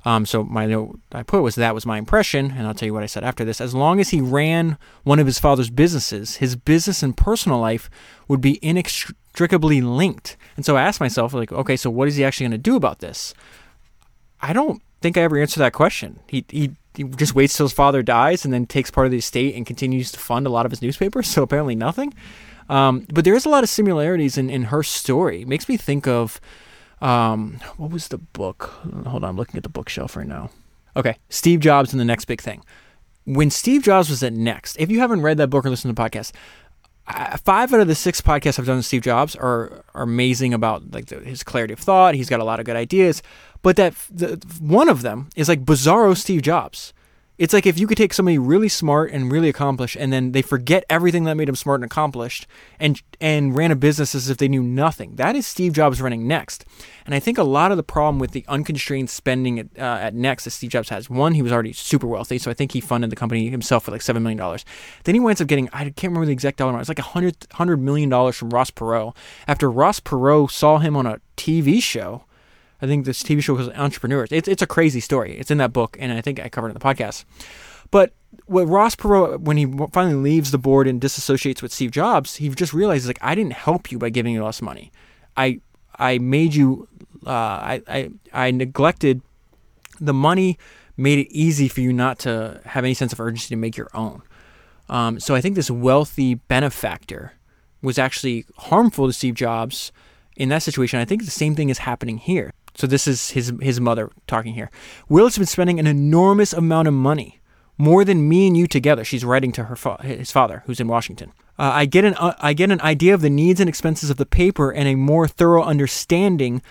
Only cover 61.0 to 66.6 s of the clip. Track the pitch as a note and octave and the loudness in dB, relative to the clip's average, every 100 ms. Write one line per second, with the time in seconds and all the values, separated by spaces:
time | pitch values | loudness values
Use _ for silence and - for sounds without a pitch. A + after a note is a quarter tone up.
61 | A#2 B2+ D3+ D#3+ A#2+ A#2+ A2+ - - C#3 | -6 0 2 2 2 0 -2 -8 0 0
62 | A#2+ G#2+ A2 B2+ - A#2 C#3 B2+ - A#2+ | 0 -6 -6 -6 -6 -4 -4 -4 -4 -2
63 | A#2 - A#2 A#2 A2+ B2+ - A#2+ - A2+ | -2 -4 -4 -2 -4 -4 0 0 0 -8
64 | - A2+ A2+ A2 F#2 E2+ - - - - | -4 -2 -2 -4 -6 -8 -12 -20 -20 -8
65 | - G#3+ A#3 G#3 D3 C#3+ B2+ C3+ C#3+ - | 0 2 2 0 0 0 -2 -6 -10 -6
66 | F#3 E3+ D#3 C3 C#3 - | -4 -2 0 0 -2 -2